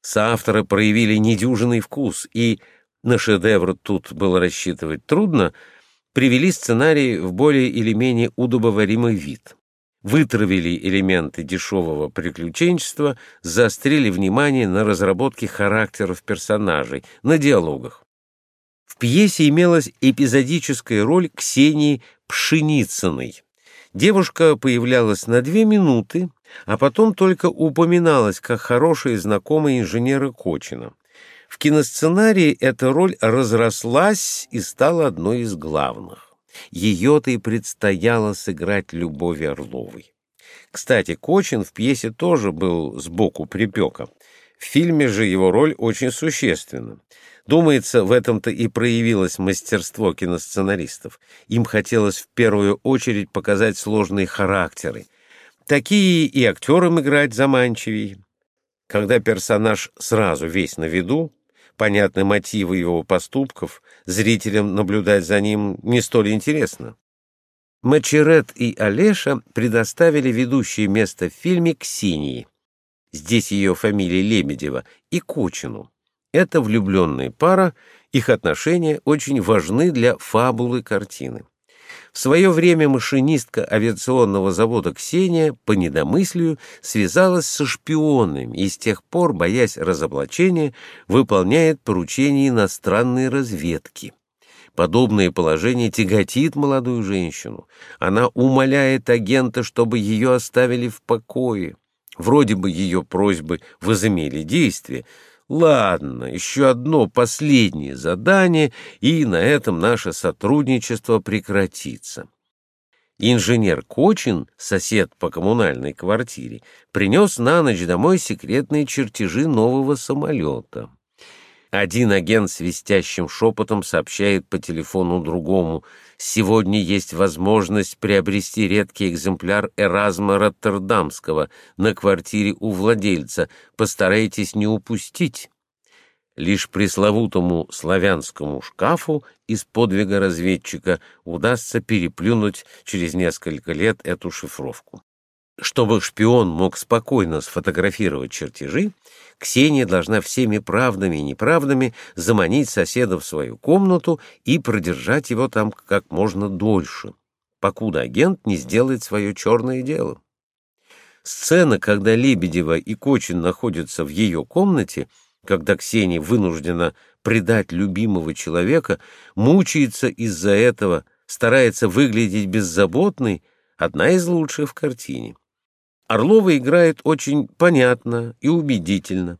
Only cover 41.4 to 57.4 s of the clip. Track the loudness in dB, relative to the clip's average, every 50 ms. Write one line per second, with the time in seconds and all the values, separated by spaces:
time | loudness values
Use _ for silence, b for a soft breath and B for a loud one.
41.4 | 0 0 -2 -4 -4 -6 _ -4 -2 -2 -2 -2 -2 -8 -6 _ -2 0 0 2
42.4 | 0 -2 -2 -2 -2 -2 0 -2 -2 -6 -8 -10 -14 -10 -2 0 0 0 0 -4
43.4 | -12 -10 -4 -4 -4 -2 0 -2 -2 -2 -4 -8 -16 -16 _ b b b b b
44.4 | b b b b -16 -2 0 0 2 2 2 2 2 2 2 0 0 2 2 2
45.4 | 2 4 4 4 2 2 0 -2 -4 -4 -4 -2 -4 -4 -4 -2 -4 -4 -4 -2
46.4 | -2 -2 -2 -2 -6 _ -12 -12 -12 -12 -16 -20 _ b b b b b b b
47.4 | b 2 4 4 6 4 4 2 0 2 0 0 2 4 2 2 4 2 -2 -2
48.4 | -2 -4 -4 -2 -4 -2 -2 -2 0 0 0 0 0 0 2 0 0 -2 -2 -4
49.4 | -2 -2 -2 -4 -4 -4 -4 -4 -4 -6 -8 -2 -2 -2 -2 -2 -4 -4 -4 -6
50.4 | -8 -8 -6 -4 -2 -2 -2 -4 -4 -10 -12 -16 _ -18 -20 _ b b b b
51.4 | b b -2 -2 -2 0 -2 -2 -2 0 0 0 0 0 -2 -4 -12 _ _ 2
52.4 | 2 2 4 2 2 0 0 0 _ -2 -2 -2 -2 -2 -4 -4 -6 -6 _ -8
53.4 | -2 -2 0 2 2 0 0 -4 -6 -4 0 0 0 0 0 -4 -4 -4 -2 -4
54.4 | -2 0 0 0 -2 -4 _ -10 -10 -10 -10 -10 -16 b b b b b b b
55.4 | b b b b _ 0 0 0 0 2 2 4 4 4 4 2 2 0 2 2
56.4 | 2 2 2 0 0 2 2 4 4 4 2 2 2 2 2 2 2 0 0 0